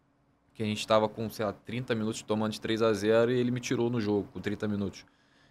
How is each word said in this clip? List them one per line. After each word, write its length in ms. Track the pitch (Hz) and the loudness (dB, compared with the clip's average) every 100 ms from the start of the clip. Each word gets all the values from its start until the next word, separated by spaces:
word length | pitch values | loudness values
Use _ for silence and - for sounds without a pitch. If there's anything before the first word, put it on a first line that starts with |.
| _ _ _ _ _ | _ _ _ _ _
que 100 | - | -6
a 40 | 107 | -4
gente 200 | 104 - | -4 2
tava 220 | 110 107 | 4 4
com, 220 | 107 110 | 0 -8
sei 160 | - 107 | -4 -4
lá, 60 | |
trinta 420 | 95 - 113 131 | -6 -8 -8 -4
minutos 260 | 113 107 113 | -2 -2 -4
tomando 320 | - 107 107 | -2 -2 -2
de 80 | 107 | -4
três 220 | - 110 | -4 2
a 100 | 113 | 2
zero 380 | 104 104 113 117 | 2 4 4 4
e 80 | 127 | 2
ele 120 | 123 | 0
me 100 | 123 | -2
tirou 280 | - 123 117 | -2 0 0
no 120 | 123 | 0
jogo 280 | 104 104 95 | 2 0 -2
com 80 | 92 | -6
trinta 280 | 90 104 107 | -6 -4 -2
minutos. 380 | 101 98 - - _ _ _ _ | -2 -4 -6 -20 _ _ _ _